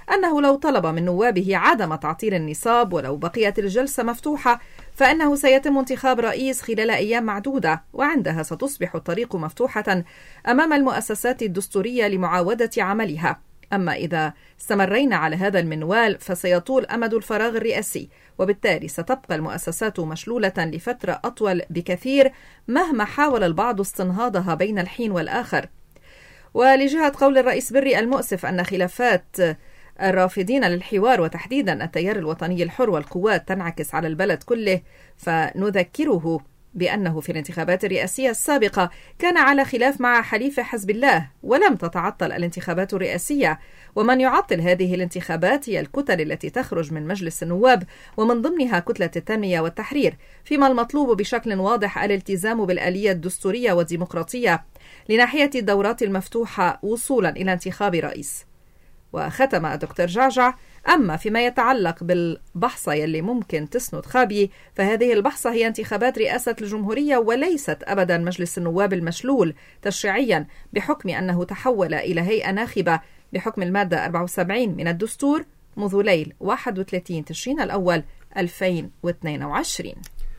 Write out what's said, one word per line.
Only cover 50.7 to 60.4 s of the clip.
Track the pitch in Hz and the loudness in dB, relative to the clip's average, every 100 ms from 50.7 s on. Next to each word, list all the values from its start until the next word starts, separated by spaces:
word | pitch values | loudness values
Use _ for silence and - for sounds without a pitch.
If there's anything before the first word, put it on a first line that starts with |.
| 254 240 294 269 208 | 4 0 0 2 2
بشكل | 208 233 226 | 0 -4 -2
واضح | 190 190 233 196 - | -2 0 0 0 -2
الالتزام | 202 202 190 196 208 226 196 | -2 -2 -2 -4 -2 0 0
بالآلية | 180 - 185 208 | 0 -2 0 0
الدستورية | 180 165 - 190 220 247 | 0 -4 -4 -4 0 2
والديمقراطية | 175 165 165 175 175 165 247 233 165 - - - - - | 2 0 -4 -6 -6 -8 -2 0 0 -2 -20 -20 -14 0
لناحية | 220 247 285 285 269 | 4 4 4 2 2
الدورات | 208 202 202 233 | 0 2 2 0
المفتوحة | 208 190 185 233 226 - 180 - | -2 -2 -4 -4 -4 0 0 0
وصولاً | 202 233 - 262 175 | -4 -4 0 2 2
إلى | 151 185 | 0 -2
انتخاب | 180 190 180 202 175 | -2 -4 -2 0 0
رئيس. | 151 - - - - - _ - - - - | -2 -6 -10 -12 -14 -20 _ -20 -20 -20 -12
وختم | 165 147 - 277 190 160 | -6 -6 0 2 2 -2
الدكتور | 139 156 - 175 | -4 -6 -2 -2
جعجع: | 190 262 254 | 2 2 4